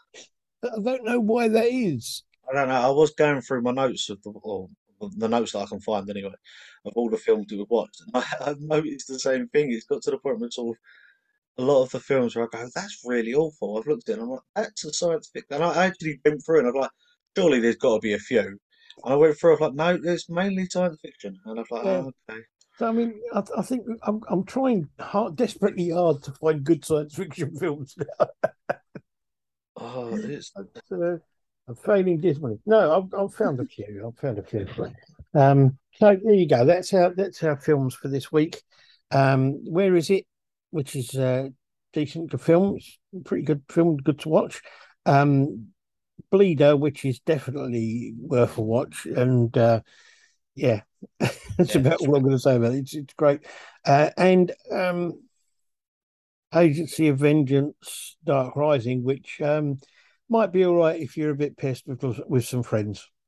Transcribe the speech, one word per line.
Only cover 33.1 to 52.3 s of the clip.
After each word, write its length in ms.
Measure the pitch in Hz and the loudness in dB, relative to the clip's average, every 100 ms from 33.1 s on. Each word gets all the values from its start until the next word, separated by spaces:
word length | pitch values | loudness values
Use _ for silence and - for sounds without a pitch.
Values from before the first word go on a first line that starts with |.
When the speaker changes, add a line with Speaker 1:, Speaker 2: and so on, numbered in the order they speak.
Speaker 1:
I've, 80 | 202 | -6
I've 160 | 202 | -6
found 240 | - 208 135 | -2 -4 -2
a 60 | |
few. 400 | - - 101 101 113 | -8 -12 -14 -12 -14
I've 120 | 117 | -8
found 200 | 143 104 | -8 -6
a 40 | |
few. 240 | 92 113 92 - - - _ _ - | -8 -8 -8 -10 -10 -12 _ _ -4
Um, 440 | 151 139 139 135 135 _ | 4 6 8 6 2 _
so 200 | - 208 196 | 4 6 6
there 120 | 214 | 6
you 120 | 208 170 | 4 6
go. 180 | 127 127 | 4 6
That's 260 | 175 180 | 4 2
our, 220 | 190 180 | 2 2
that's 280 | 180 202 - | 2 -6 -2
our 140 | 160 143 | -2 -2
films 380 | - 147 131 | 0 2 0
for 140 | - 139 | -4 -6
this 220 | 135 - | -6 0
week. 320 | 156 160 - _ _ _ _ - | 0 0 -4 _ _ _ _ -2
Um, 540 | 143 135 131 135 143 | 2 4 4 2 -2
Where 320 | - 165 196 180 | -4 0 4 2
Is 140 | 151 | 2
It? 160 | 190 - _ _ _ _ | 0 -2 _ _ _ _
Which 240 | 160 135 | -8 -6
is 200 | 143 117 | -8 -8
a 360 | 131 127 127 135 139 _ _ _ | -2 0 0 -4 -12 _ _ _
decent 440 | 156 147 165 165 131 | -6 -4 -6 -8 -6
film. 360 | - 165 202 - | 2 4 4 -2
It's 220 | - - _ 190 | -10 -20 _ -16
a 20 | |
pretty 200 | 139 180 | -6 -4
good 180 | 139 143 - | -2 -4 -2
film, 260 | - 170 151 | 2 2 2
good 220 | 139 147 | -2 -2
to 80 | 156 | 0
watch. 320 | 165 233 - - - - _ - | 0 0 -8 -20 -20 -20 _ 2
Um, 600 | 143 143 139 139 110 - _ _ _ _ _ - | 4 6 4 2 -2 -16 _ _ _ _ _ 0
Bleeder, 460 | 196 202 143 147 147 | 4 4 6 6 6
which 280 | 147 - | 2 -2
is 160 | 139 123 | -6 -4
definitely 920 | - 156 - 139 131 120 113 117 110 113 | -2 -2 -2 -8 -6 -4 -2 -4 -8 -12
worth 400 | - 123 113 - | -2 2 2 0
a 40 | |
watch. 440 | 110 117 - - - | -2 0 -2 -10 -8
And, 500 | - 127 127 117 123 | -2 2 2 2 4
uh, 240 | 117 113 - _ _ _ _ _ _ | 4 2 -2 _ _ _ _ _ _
yeah, 280 | 131 135 104 - _ | -4 -2 -2 -4 _
<laughs> 180 | - - | -20 -6
that's 560 | 127 - - - 175 | -6 -6 -10 -2 0
Speaker 2:
Yeah, 60 | 156 | 2
Speaker 1:
about 100 | 131 | 2
Speaker 2:
that's 120 | 165 143 | 2 2
Speaker 1:
all 80 | 143 | 2
I'm 60 | |
gonna 140 | 135 | 2